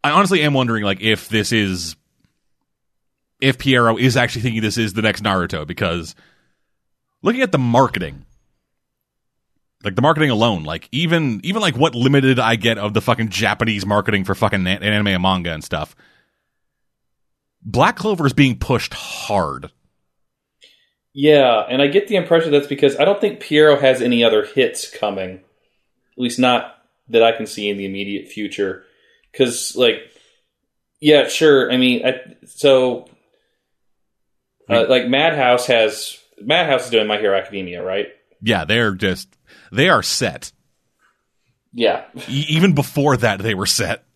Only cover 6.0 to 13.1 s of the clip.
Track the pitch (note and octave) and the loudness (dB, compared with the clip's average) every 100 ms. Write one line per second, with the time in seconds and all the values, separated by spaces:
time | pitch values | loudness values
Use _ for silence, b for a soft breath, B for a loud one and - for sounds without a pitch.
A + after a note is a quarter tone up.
6 | D#2+ - _ _ _ _ _ _ _ _ | -8 -18 _ _ _ _ _ _ _ _
7 | _ _ F#3+ B3 B3+ D3 B2 A#2+ B2+ F#2+ | _ _ -4 -2 -2 0 2 2 2 0
8 | D#2+ C2+ - _ _ _ _ _ _ _ | -8 -12 -20 _ _ _ _ _ _ _
9 | _ _ _ _ _ _ _ _ G#2 F#2+ | _ _ _ _ _ _ _ _ -6 0
10 | C#3 D#3 D3+ A2 A#2 F#2+ D2+ E2 - C3 | 2 4 2 2 2 0 -6 -10 -8 -6
11 | E3+ E3 D3 G#2 A2+ G#3 G3 A#2 D#3 B2 | 0 0 0 -4 -6 -4 -2 0 0 2
12 | C3 C#3 C3 C3 A2+ A2+ A2+ A2 G#2 G#2 | 2 4 4 2 2 0 0 -2 -2 -2
13 | A2+ | -2